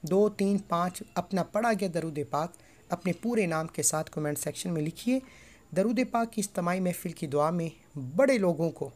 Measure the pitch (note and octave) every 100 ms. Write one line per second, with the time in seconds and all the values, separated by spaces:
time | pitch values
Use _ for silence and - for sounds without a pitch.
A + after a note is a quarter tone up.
0 | D#3 F#3 G#3 G#3 G3 G3+ G3 E3+ F3+ -
1 | - - F3 F#3+ E3 G#3 A#3 G#3+ G3 E3
2 | E3 D3 C3+ C#3+ E3 - - - - F3
3 | F#3 F3 A#3 A#3+ F#3 D#3+ D#3+ - - D#3
4 | D#3+ - D3+ D3 - D3+ F3+ E3 D3+ -
5 | - C4 B3+ - - - - D#3+ G#3 A3+
6 | B3+ A#3 A#3 - G3+ - F3 F#3 F3+ F3
7 | F3 E3 D#3 C#3+ D3+ F3 E3 D#3+ - D3
8 | B2+ D#3+ C4+ B3+ F#3+ D3+ E3 - -